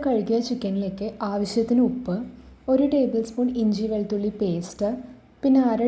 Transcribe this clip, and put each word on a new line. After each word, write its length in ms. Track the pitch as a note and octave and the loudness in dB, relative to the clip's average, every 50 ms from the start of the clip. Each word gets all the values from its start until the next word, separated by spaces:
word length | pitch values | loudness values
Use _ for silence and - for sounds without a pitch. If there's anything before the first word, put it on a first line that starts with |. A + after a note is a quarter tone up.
| - | 2
കഴുകിയ 320 | C#4+ B3 G#3+ G3 A3 A3+ A#3 A#3 - | 0 0 0 0 0 0 0 0 -2
ചിക്കനിലേക്ക് 580 | A#3+ - - G3 F#3+ G3 G3+ F#3+ F#3+ - G3+ A3 - - G#3+ G3+ | -4 -4 -4 -4 -2 -2 -4 -4 -6 -6 -8 -8 -6 -6 -6 -4
ആവശ്യത്തിന് 500 | G3+ G3+ G#3 G3 - A#3+ A3 - A#3+ B3 B3 G3+ | -2 -2 -2 0 0 0 2 2 4 4 4 2
ഉപ്പ്, 260 | E3+ - - F3+ F3+ G#3+ B3+ - - - - - - - - - C4 | 0 -2 -4 -4 -4 -4 -4 -8 -12 -18 -20 -20 -20 -10 -2 0 2
ഒരു 120 | C4 C#4+ C#4 C#4+ | 2 4 4 4
ടേബിൾ 280 | C#4+ B3+ G#3+ G#3+ A3+ A3 - | 2 2 2 0 -2 -2 -2
സ്പൂൺ 180 | - B3 B3 B3 B3 A#3+ A3 | -2 -2 -2 0 0 0 0
ഇഞ്ചി 220 | G#3+ G3+ G3 A3 G#3+ A3 | 0 2 0 -2 -2 -2
വെളുത്തുള്ളി 380 | G#3+ G#3 G#3 G#3+ G3+ G3+ G#3 G#3 - | -2 -2 -2 -2 -2 -2 -2 -2 -2
പേസ്റ്റ്, 480 | G#3+ F#3 E3 E3+ F3 - - - G3+ G#3 B3 B3+ - - - - - - _ _ | -2 -2 -2 -2 -4 -6 -6 -4 -4 -2 -4 -4 -10 -14 -18 -20 -20 -20 _ _
പിന്നെ 200 | - C#4 C4 C4+ B3+ A#3+ | 2 4 4 6 4 4
അര 160 | A3 A3+ A#3 | 2 2 0